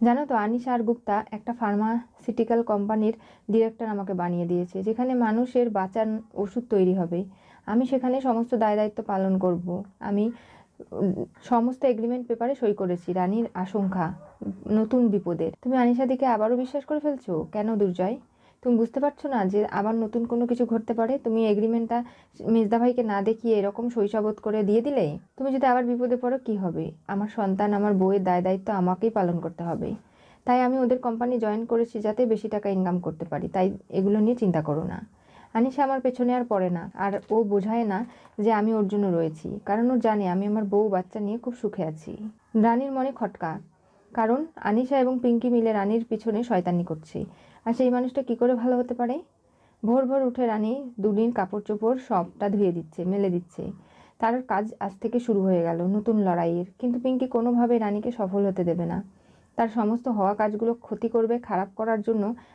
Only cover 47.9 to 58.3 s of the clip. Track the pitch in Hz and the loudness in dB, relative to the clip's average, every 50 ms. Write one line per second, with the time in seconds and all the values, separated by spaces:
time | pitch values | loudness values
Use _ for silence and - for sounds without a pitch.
47.9 | 247 247 254 254 254 277 262 - 226 233 240 247 254 233 233 254 247 247 247 247 | 2 0 -2 -2 -4 -4 -2 -2 -2 0 2 2 2 2 2 0 2 0 0 -2
48.9 | 240 240 240 233 262 339 - _ _ _ _ _ _ _ _ _ _ - 220 214 | -2 -4 -2 -2 -4 -6 -8 _ _ _ _ _ _ _ _ _ _ -4 0 2
49.9 | 240 269 262 247 269 269 262 247 240 254 247 226 214 214 214 220 254 277 277 247 | 2 4 2 2 2 2 0 0 0 0 0 0 0 0 0 -2 -2 -4 -6 -10
50.9 | - 202 190 214 196 214 226 240 240 208 185 190 208 208 202 - 214 208 220 226 | -8 -2 0 0 2 2 2 2 2 0 -2 -2 -4 -6 -4 -4 -4 0 0 0
51.9 | 262 254 254 - 220 175 185 - - - 202 202 202 202 202 180 175 170 160 - | 0 0 -2 -2 0 0 0 -2 -6 -4 -2 0 2 2 2 2 2 -2 -6 -10
52.9 | - - 175 180 196 202 202 190 175 175 180 - - - - - - - - _ | -10 -6 -4 -2 0 0 0 0 0 -2 -4 -6 -12 -12 -10 -10 -12 -14 -18 _
53.9 | - - - - _ - 226 226 233 254 254 - 202 196 214 220 - - 202 196 | -20 -20 -20 -20 _ -2 0 0 0 0 -2 -2 -2 -2 -2 -4 -8 -8 -8 -8
54.9 | 190 - - 226 240 240 240 240 214 196 190 190 185 170 170 170 165 165 175 185 | -8 -6 -6 -2 -2 -2 0 2 2 2 4 4 4 2 2 0 0 0 0 0
55.9 | 202 214 208 233 226 214 196 185 170 170 170 170 170 175 180 - - - 254 247 | 0 0 0 2 2 4 4 2 2 2 2 0 0 -2 -4 -6 -8 -6 -4 -2
56.9 | 240 247 247 262 254 254 262 254 - 226 233 247 240 240 240 233 240 226 214 202 | -2 0 0 0 0 0 -2 0 0 0 2 2 2 2 4 4 2 2 2 0
57.9 | 202 208 214 247 240 - 202 180 | -2 -2 -4 -4 -4 -4 -4 -2